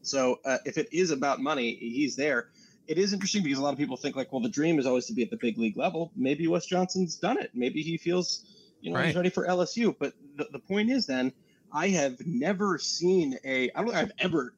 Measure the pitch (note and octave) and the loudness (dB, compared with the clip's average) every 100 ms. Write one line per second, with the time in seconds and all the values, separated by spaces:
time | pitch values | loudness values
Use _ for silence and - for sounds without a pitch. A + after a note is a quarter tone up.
0 | - C#3 B2+ B2 C3+ B2+ C#3+ C#3 D3 D#3+ | -4 0 2 0 0 -2 -2 -4 -2 2
1 | F#3 C#3 C#3+ B2+ C#3 D3 A#2+ A#2+ A#2 B2 | 2 2 0 0 0 0 0 -2 -4 -2
2 | C#3+ B2 D3 B2 - _ - _ - D#3 | -2 0 0 0 -2 _ -20 _ -4 0
3 | G3 G3 F#3+ G#3 D#3+ C3+ C#3+ C3+ C#3 C3 | 2 0 0 0 0 0 0 0 -2 -2
4 | C#3+ C3+ B2+ C3 A2+ A#2+ D#3+ D#3+ C3 B2+ | -4 -4 -4 -2 -2 0 2 4 4 2
5 | - A2+ A2+ A2+ A#2+ A2+ A2+ G#2 E3 D#3+ | 0 -2 -2 -2 -2 0 -2 0 -2 -2
6 | E3 - C3 D3 E3 F3 - F3+ F#3 F#3 | -6 -2 0 0 2 0 0 0 0 0
7 | F3+ - F3+ D4 - - B2 - D#3 E3 | -2 0 -2 0 -2 -2 -2 -2 -4 -4
8 | E3+ F3+ F3 - - - - _ - C3 | 0 0 0 -4 -10 -20 -20 _ -4 0
9 | D#3+ D#3+ F3+ F#3 - F3+ E3+ - A3+ - | 2 2 2 0 0 2 0 2 0 2
10 | C#3 - - C#3+ - C#3 - G3 A3 C4+ | -2 -6 -14 -8 -8 -8 -2 0 2 2
11 | G3 B2+ B2+ - _ _ _ D3+ F#3+ F3+ | 0 0 0 -2 _ _ _ -2 2 2
12 | C#3 B2 D#3+ A#3+ D#3 F#3+ G3+ D#3+ - - | 2 -2 -4 -2 0 0 0 0 -2 0
13 | F3 F#3+ D3+ B2+ C3+ C3 B2+ - A3 F3 | 2 4 2 -2 -2 0 0 -2 -2 0
14 | B2 - F3+ D#3+ B2 | -2 -2 -2 0 -2